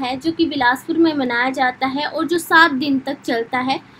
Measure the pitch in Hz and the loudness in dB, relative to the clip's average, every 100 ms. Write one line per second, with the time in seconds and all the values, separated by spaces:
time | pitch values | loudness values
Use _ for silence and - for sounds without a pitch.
0 | 254 262 320 330 311 294 240 262 - 320 | -4 -4 -4 0 0 2 2 0 0 2
1 | 330 294 254 233 254 269 254 254 262 269 | 2 2 -2 0 0 0 -2 0 -4 -2
2 | 294 302 330 339 - 330 330 262 294 269 | -4 -4 -2 -2 2 4 4 2 0 -2
3 | 269 277 - 233 226 254 254 294 - | -2 -6 -4 -4 -2 -2 -2 -4 -8